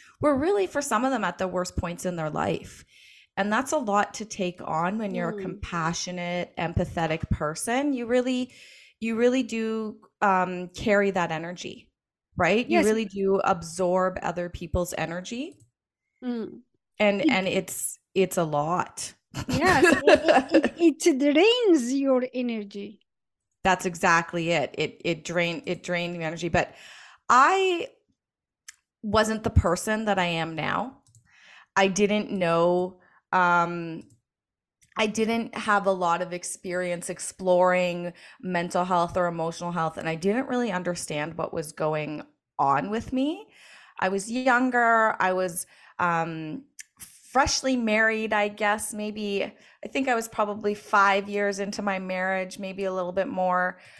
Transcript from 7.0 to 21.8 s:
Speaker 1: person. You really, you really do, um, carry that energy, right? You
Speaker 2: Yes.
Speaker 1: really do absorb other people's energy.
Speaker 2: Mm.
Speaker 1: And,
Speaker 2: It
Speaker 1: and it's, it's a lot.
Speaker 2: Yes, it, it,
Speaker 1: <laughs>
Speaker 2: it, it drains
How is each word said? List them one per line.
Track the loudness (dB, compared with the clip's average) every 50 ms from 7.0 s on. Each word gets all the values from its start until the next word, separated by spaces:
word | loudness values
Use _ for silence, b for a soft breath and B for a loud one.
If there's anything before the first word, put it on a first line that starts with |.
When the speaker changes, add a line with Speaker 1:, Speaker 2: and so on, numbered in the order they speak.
| -2 -2 -2 -4 -4 -4
Speaker 1:
person. | -4 -4 -4 -6 -6 -6 -4 -2 -2 0 0 0
You | -2 -2 -2
really, | 0 0 0 2 0 -2 -2 -4 b b b b b b b b b b b
you | -4 -4 0
really | 2 2 4 4 2
do, | 0 -2 -4 -4 -4 -2 -4 -4 -6 -6 -10 -12 _ _ _ 0
um, | 2 2 4 4 2 0 -2 -6 -8 -10
carry | -8 -4 0 2 4 4 4 2
that | 2 0 -2 -2
energy, | -2 -6 -6 -8 -10 -12 -12 -14 -14 -16 -20 _ _ _ _ _ _ _ _ _ -2 0
right? | 2 4 4 2 2
You | 2 4 4
Speaker 2:
Yes. | 4
Speaker 1:
really | 4 4 2 0
do | -4 -4 -2 0 2 2 2 2
absorb | 2 0 0 -2 -10 -4 -2 0 2 2 2 2 0 -2 -4
other | -6 -6 -4 -4 -6 -8
people's | -8 -12 -12 -6 -4 -4 -4 -4 -4
energy. | -6 -6 -6 -6 -8 -10 -10 -10 -10 -10 -10 -12 _ -20 _ _ _ _ _ _ _ _ _ _ -12 -8
Speaker 2:
Mm. | -6 -6 -6 -6 -8 -12 -16 -20 _ _ _ _ _ _ 0
Speaker 1:
And, | 2 2 2 2
Speaker 2:
It | 2 2
Speaker 1:
and | 2 2 0
it's, | 0 -2 -2 -2 -4 -8 -8 -8 -8 -10 -12 _ _ 0
it's | 0 0 2 2 -2
a | -2
lot. | 0 0 -2 -2 -2 -2 -2 -4 -4 -6 -12 -12 -12 -14 _ _ _ -12 -10 -6 -2
Speaker 2:
Yes, | -2 2 4 4 6 6 6 6 4 6
it, | 6 6 6 6 8 6 4 4 4 4
it, | 2 2 2 2 0
Speaker 1:
<laughs> | 4
Speaker 2:
it, | 4 4 4 6 2
it | 2 4 4 4 4 6
drains | 6 6 6 6 4 4 4 4 4